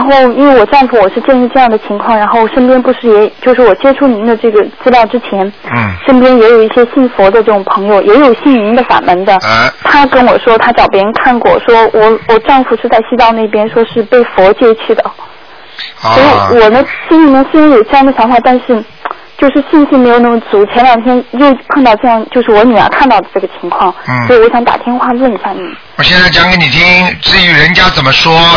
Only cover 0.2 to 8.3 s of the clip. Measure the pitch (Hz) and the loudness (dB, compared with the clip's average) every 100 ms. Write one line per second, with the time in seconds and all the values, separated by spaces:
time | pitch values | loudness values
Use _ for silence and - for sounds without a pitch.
0.2 | 254 233 285 262 208 285 254 240 190 240 | 2 2 2 2 2 0 2 0 0 -2
1.2 | - 254 247 262 247 214 - 202 - 220 | 0 0 0 0 0 0 -6 -6 -2 -2
2.2 | 208 233 220 269 247 254 254 247 240 208 | 0 -2 -2 0 2 2 0 -2 0 2
3.2 | 214 - - 220 240 185 277 262 277 214 | 0 -2 -2 2 2 2 0 0 0 -2
4.2 | 226 226 233 208 180 - 262 240 220 240 | -2 -2 0 0 -2 -4 0 0 0 -4
5.2 | - 196 196 - - 117 107 90 - 254 | -6 -6 -6 -8 -10 -6 -6 -6 0 2
6.2 | 254 254 220 233 220 247 240 - 247 - | 4 4 4 4 2 0 0 0 -2 0
7.2 | 196 226 220 202 190 185 202 202 196 240 | 0 2 0 -2 -2 -4 0 0 2 2
8.2 | 285 | 2